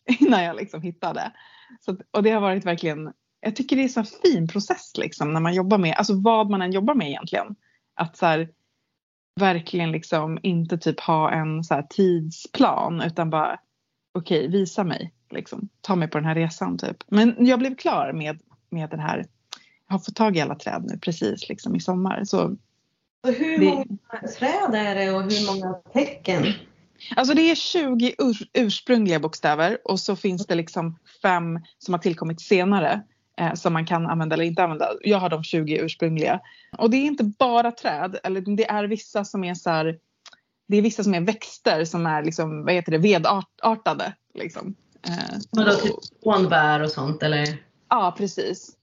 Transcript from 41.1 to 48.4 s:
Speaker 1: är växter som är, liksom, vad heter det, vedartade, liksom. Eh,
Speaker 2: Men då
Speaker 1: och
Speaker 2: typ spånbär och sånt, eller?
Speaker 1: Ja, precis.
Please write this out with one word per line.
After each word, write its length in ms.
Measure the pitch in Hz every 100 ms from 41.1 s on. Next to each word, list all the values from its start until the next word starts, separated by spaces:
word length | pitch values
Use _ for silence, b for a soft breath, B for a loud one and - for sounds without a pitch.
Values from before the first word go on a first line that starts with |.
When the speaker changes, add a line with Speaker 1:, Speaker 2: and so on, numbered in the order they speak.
Speaker 1:
är 60 | 175
växter 640 | 175 214 - - 233 160
som 220 | 165 170 165
är, 160 | 156
liksom, 400 | 156 160 160 156
vad 100 | 151
heter 180 | 180 170
det, 60 | 156
vedartade, 1120 | 196 185 160 196 - _ 220 220 - 151 - - _
liksom. 400 | - 170 - 190 202 _ _ 185
Eh, 60 | 170 - 208 202
Speaker 2:
Men 120 | 220
då 60 | 208
Speaker 1:
och 80 | 202
Speaker 2:
typ 220 | 214 -
spånbär 800 | - - 214 202 175 165 151 151
och 80 | 156
sånt, 320 | 151 139 151
eller? 340 | 151 151 151 156 - _ _
Speaker 1:
Ja, 260 | 240 185 -
precis. 520 | 202 -